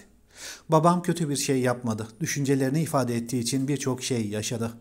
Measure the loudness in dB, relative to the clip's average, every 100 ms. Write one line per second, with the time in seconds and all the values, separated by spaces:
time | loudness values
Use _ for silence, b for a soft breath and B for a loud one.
0 | -16 -20 _ B B B B 4 6 4
1 | 0 -2 0 -2 0 2 2 0 -2 -4
2 | -6 -6 -4 -2 2 2 2 0 0 0
3 | 0 -2 -2 -2 0 0 0 -2 -2 -2
4 | -2 -2 -2 -2 -4 -2 -4 -6